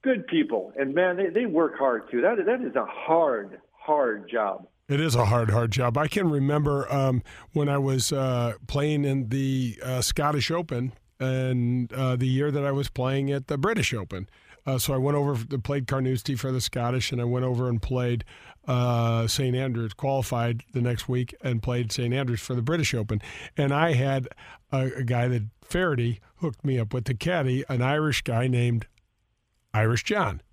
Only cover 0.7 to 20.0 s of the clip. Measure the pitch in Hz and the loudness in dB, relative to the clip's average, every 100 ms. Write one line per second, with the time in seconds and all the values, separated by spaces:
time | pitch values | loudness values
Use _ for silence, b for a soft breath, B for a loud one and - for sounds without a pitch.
0.7 | - 135 151 185 180 190 185 240 160 160 | -4 0 2 2 2 -2 -2 0 2 0
1.7 | - 139 113 - 123 165 226 180 247 240 | 2 0 0 -2 0 2 2 0 0 -2
2.7 | 127 110 - - 165 156 117 98 92 _ | -2 -4 -8 2 4 4 0 -6 -16 _
3.7 | _ - 151 127 107 95 117 104 92 - | _ 0 2 2 0 -4 -2 0 -2 -10
4.7 | _ - 143 160 120 107 120 110 113 117 | _ -2 0 2 2 4 4 2 2 2
5.7 | 104 123 117 151 208 180 147 135 147 147 | 0 0 0 0 2 2 2 2 2 2
6.7 | 143 - 139 135 127 B B B 151 143 | 0 0 2 2 2 B B B -2 0
7.7 | 143 135 135 - 143 131 123 120 107 120 | 2 2 0 0 0 0 0 -2 -4 -4
8.7 | 143 147 151 143 135 113 135 135 131 123 | -2 0 2 2 0 -2 -2 0 0 -2
9.7 | 110 127 127 - - 147 151 - 165 165 | -4 -4 -2 0 0 0 0 0 -2 -2
10.7 | 123 127 - _ _ 131 131 127 127 120 | -4 -4 -8 _ _ -2 0 0 2 2
11.7 | 123 120 127 131 127 131 131 147 143 139 | 0 -2 -2 0 2 2 2 2 0 0
12.7 | 139 139 - 127 135 139 139 135 143 196 | 0 -2 -2 0 0 0 -2 -2 0 0
13.7 | 220 120 117 95 95 95 b b b - | 2 0 -2 -6 -10 -10 b b b -4
14.7 | 131 - 135 135 143 143 127 117 139 110 | -2 0 0 2 2 2 -2 -2 -6 -2
15.7 | 143 123 135 131 131 - 127 135 127 - | -2 0 0 0 0 -2 -4 -2 -2 -2
16.7 | 127 120 127 - 123 120 123 127 123 127 | -2 0 0 -2 -2 0 0 0 0 0
17.7 | 117 - 127 123 120 - B B B - | 0 0 0 0 -2 -4 B B B -2
18.7 | 123 123 120 117 113 113 - 131 127 135 | 0 2 4 4 2 2 0 0 0 0
19.7 | 117 113 - | -2 -4 -4